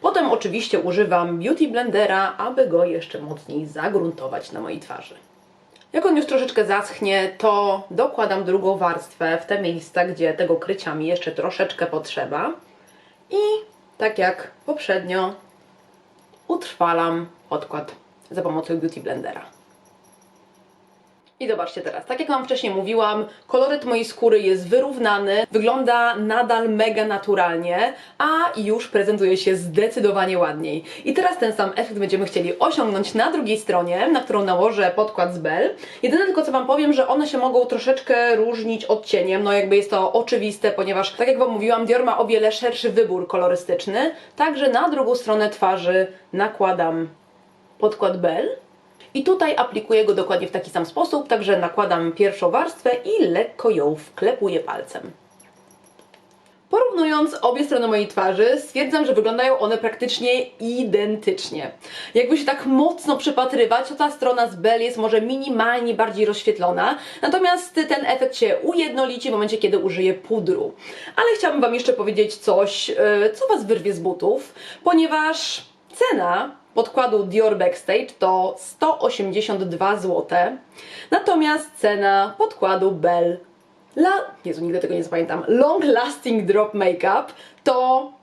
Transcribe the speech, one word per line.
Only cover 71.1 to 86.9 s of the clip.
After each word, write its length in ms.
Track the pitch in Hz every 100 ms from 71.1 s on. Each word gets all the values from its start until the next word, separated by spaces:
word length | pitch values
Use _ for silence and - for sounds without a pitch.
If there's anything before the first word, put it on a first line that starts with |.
| -
Ale 100 | 466
chciałabym 280 | 427 349 294
wam 120 | 233
jeszcze 180 | 240 247
powiedzieć 440 | - 202 202 214 -
coś, 540 | - 180 202 - -
e, 40 | - 214 208 214
co 120 | - 523
was 180 | 403
wyrwie 280 | 208 220 175
z 80 | 175
butów, 540 | 170 175 185 262 - - - -
ponieważ 800 | - 330 320 311 311 320 - - - _ _
cena 680 | - 508 330 - 190 262 - _
podkładu 500 | - - - 247 214
Dior 320 | 190 202 214 196
Backstage 500 | 180 175 - 202 254 -
to 360 | 190 185 185 -
sto 400 | - - 311 -
osiemdziesiąt 680 | 254 - 196 185 214 196
dwa 320 | 185 170 190 208
złote, 600 | 185 - - 180 180 262 - - - - -
natomiast 600 | 349 - 339 302 302 302 -
cena 580 | 214 208 202 196 202 -
podkładu 520 | 440 - 190 185 190
Bell 480 | 175 170 175 170 180 - _ _ _ _ -
La-, 280 | 339 392 - -
Jezu, 180 | 180 160
nigdy 160 | 170 175
tego 160 | 170
nie 100 | 175
zapamiętam, 400 | 165 170 165 175 170
Long 360 | 233 285 370
Lasting 600 | 302 233 254 285 254 226
Drop 300 | 180 202 214
Makeup 580 | 214 190